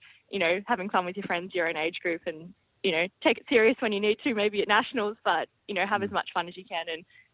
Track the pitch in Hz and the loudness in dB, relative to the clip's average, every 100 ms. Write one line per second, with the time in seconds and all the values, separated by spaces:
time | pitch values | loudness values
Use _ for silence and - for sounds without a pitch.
0 | - - _ 196 165 185 202 233 190 190 | -20 -20 _ 0 0 0 0 -2 0 0
1 | 180 190 190 175 185 185 165 160 160 180 | -2 -4 -4 -4 -4 -2 -2 0 -4 -4
2 | 180 165 - 156 170 - _ _ 190 160 | -4 -4 -6 -10 -12 -20 _ _ -2 0
3 | 180 - 311 226 - 247 220 269 226 202 | -2 0 0 0 4 6 6 4 0 0
4 | 208 220 294 214 208 202 180 208 247 269 | 0 0 0 0 0 0 2 4 2 -2
5 | 208 220 214 165 131 _ - 196 196 208 | -2 -2 0 0 -2 _ -8 -2 0 0
6 | 202 190 - 185 170 175 190 175 165 160 | 0 -4 -4 -4 -6 -8 -10 -8 -6 -10
7 | 185 - _ | -12 -20 _